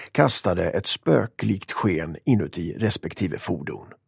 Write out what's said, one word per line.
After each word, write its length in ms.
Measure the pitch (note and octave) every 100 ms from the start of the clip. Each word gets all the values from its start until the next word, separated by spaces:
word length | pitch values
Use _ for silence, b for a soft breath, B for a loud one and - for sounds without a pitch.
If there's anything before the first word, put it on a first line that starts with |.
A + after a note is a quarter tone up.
| B
kastade 580 | - C#3+ - G2 F2 F2
ett 180 | F2+ -
spöklikt 840 | - D#3+ C3+ G2+ - A2 G2+ -
sken 460 | - G2+ D#2+ D#2+ D#2 -
inuti 480 | G#2+ D#2 - E2+ -
respektive 600 | G#2+ - - - F#2 -
fordon. 500 | - E2 D2 A#1+ - -